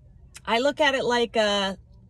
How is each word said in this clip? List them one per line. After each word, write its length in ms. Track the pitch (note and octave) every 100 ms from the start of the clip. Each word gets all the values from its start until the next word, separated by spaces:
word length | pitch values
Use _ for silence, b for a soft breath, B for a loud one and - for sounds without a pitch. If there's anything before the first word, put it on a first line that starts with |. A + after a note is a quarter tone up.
| - - - -
I 140 | - A3+
look 200 | C#4 D4
at 160 | D4
it 120 | C4+ A3
like, 280 | A#3+ A#3
uh, 420 | A3+ G#3 G3+ G3 F#3+ - -